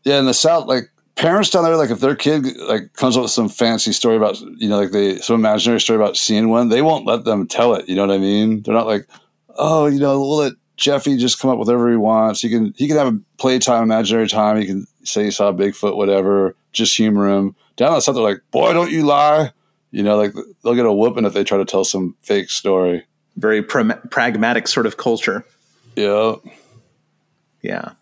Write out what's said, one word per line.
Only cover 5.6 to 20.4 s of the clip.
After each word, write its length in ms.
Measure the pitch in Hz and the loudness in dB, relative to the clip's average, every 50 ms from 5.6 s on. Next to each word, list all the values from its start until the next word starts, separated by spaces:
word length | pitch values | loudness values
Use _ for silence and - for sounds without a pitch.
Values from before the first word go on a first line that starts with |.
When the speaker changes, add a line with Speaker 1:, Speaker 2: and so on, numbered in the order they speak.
| 101 117 117 107 | 2 0 0 0
Speaker 1:
story 180 | - - 113 110 | 0 0 2 2
about 180 | 104 101 - | 2 0 0
seeing 320 | - - - 110 104 113 113 | -2 -2 0 0 0 2 2
one, 220 | 113 117 123 113 | 2 2 2 2
they 100 | 110 127 | 2 2
won't 240 | 147 160 160 135 - | 2 2 0 0 0
let 200 | 107 113 117 - | -2 -2 -2 0
them 220 | 117 107 101 92 | -2 -2 -2 -2
tell 280 | - - - 117 120 110 | -2 -2 0 2 2 2
it. 120 | 92 - | 0 -2
You 100 | - 92 | -4 -2
know 100 | 95 101 | 0 0
what 80 | 98 98 | 0 0
I 40 | 98 | 0
mean? 440 | 95 98 101 104 107 110 110 107 | 0 0 0 0 0 0 -2 -2
They're 120 | 104 113 110 | -2 -2 0
not 120 | 113 113 | 0 0
like, 200 | 110 107 101 - _ - - _ _ _ _ _ _ - | 0 -2 -4 -4 _ -20 -20 _ _ _ _ _ _ -6
"Oh, 280 | - 143 156 160 160 147 | -4 0 0 2 2 2
you 140 | 147 139 139 | 2 2 2
know, 180 | 143 139 139 139 | 0 0 0 0
we'll 160 | 139 135 151 | 0 0 0
let 160 | 151 147 131 113 _ _ _ _ - | 0 -2 -2 -4 _ _ _ _ -4
Jeffy 400 | - 139 143 139 - 147 139 123 | -2 0 0 0 0 0 0 0
just 200 | 123 123 - - | 0 -2 -2 -2
come 120 | - 131 | -2 -2
up 80 | 127 - | -2 0
with 100 | 104 107 | 0 0
whatever 220 | 120 123 120 120 | 2 2 2 2
he 60 | 117 | 2
wants. 440 | 113 107 110 113 110 110 110 101 - | 2 2 2 2 2 2 0 -2 -4
He 80 | - 117 | -4 -2
can, 240 | 117 113 110 101 - - | 0 0 0 -2 -2 -4
he 100 | 135 147 | -2 0
can 80 | 156 | 2
have 180 | 151 139 127 113 | 0 2 0 -2
a 40 | 104 - _ _ | -4 -6 _ _
playtime, 460 | - - 131 127 127 - 131 123 113 | -4 -2 0 0 0 0 0 0 2
imaginary 440 | 113 113 110 110 113 95 113 117 110 | 2 2 0 0 0 0 0 0 0
time. 320 | 101 107 110 107 107 107 107 | 0 0 0 2 2 2 0
He 80 | 104 | -2
can 200 | 92 98 98 98 _ _ _ _ | -4 -6 -8 -8 _ _ _ _
say 200 | - - 110 104 | -6 -4 -2 -2
he 60 | 104 | -2
saw 220 | - - 104 101 | 0 0 0 0
Bigfoot, 440 | 92 90 98 101 98 - - 101 95 | 0 0 -2 -2 -2 -2 -4 -4 -2
whatever. 600 | 101 101 98 98 98 95 98 101 98 95 92 - _ _ _ | 0 0 2 2 2 2 2 2 2 0 0 -4 _ _ _
Just 240 | - - 113 107 - | -4 -2 -2 -2 0
humor 320 | - 110 110 104 101 101 98 | 0 2 2 2 2 2 2
him." 260 | 98 98 98 98 - _ _ _ _ | 2 0 0 -2 -6 _ _ _ _
Down 120 | - 123 147 | 0 2 2
in 60 | 170 | 2
the 60 | 139 | 2
South, 140 | - - 127 | 0 0 0
they're 100 | 113 113 | 0 0
like, 160 | 104 98 - _ _ | 0 -2 -4 _ _
"Boy, 220 | - 127 - 170 | 0 0 2 2
don't 180 | 170 170 175 170 | 2 2 0 0
you 140 | 160 160 151 | 0 0 2
lie." 480 | 143 143 143 147 151 151 156 151 135 _ _ _ _ _ _ _ _ | 2 4 4 4 4 4 2 0 -2 _ _ _ _ _ _ _ _
You 120 | - - | -6 -2
know, 140 | 101 104 107 | 0 2 2
like, 160 | 104 104 101 - - | 2 2 0 -2 -8